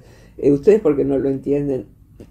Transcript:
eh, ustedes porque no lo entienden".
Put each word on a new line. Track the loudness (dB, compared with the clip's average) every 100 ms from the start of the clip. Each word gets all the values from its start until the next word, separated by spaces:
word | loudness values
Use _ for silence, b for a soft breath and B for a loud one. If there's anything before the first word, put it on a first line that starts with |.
| b b b -4
eh, | 0
ustedes | 2 4 4
porque | 2 0
no | 0 -2
lo | -2
entienden". | -4 -4 -4 -2 -6 -8 _ _ -20 -10